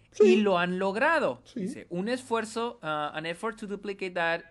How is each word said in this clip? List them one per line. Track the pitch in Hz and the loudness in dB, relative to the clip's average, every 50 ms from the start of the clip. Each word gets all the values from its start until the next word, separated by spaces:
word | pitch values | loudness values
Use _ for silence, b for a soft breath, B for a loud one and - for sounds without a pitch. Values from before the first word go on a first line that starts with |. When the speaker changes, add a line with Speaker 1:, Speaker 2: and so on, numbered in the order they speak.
| _ _ | _ _
Speaker 1:
Sí. | - - 214 | 2 6 8
Speaker 2:
Y | 190 185 214 | 8 8 6
lo | 208 202 185 175 | 6 4 4 2
han | 175 180 180 185 | 2 0 0 -2
logrado. | 196 196 190 226 269 311 330 311 226 156 123 - - | -2 -2 0 2 2 2 4 4 2 0 -2 -4 -10
Speaker 1:
Sí. | - - 247 | -14 -10 -8
Speaker 2:
Dice, | - 208 - 110 - - | -6 -6 -8 -10 -12 -8
"Un | 175 175 196 226 | -6 -4 -4 -4
esfuerzo, | 247 254 - - 226 226 220 220 - 233 233 240 233 - - | -4 -6 -4 -2 -2 -2 -2 -2 -4 -6 -6 -6 -6 -8 -6
ah, | 156 156 151 147 147 - | -4 -4 -2 -4 -4 -6
an | 156 156 | -6 -6
effort | 165 175 175 - 226 220 220 | -8 -8 -6 -6 -8 -8 -8
to | 214 | -10
duplicate | 185 202 202 202 202 196 196 196 185 | -10 -10 -8 -8 -8 -8 -8 -8 -6
that | 180 180 170 165 165 170 - - | -4 -2 0 0 -2 -2 -6 -10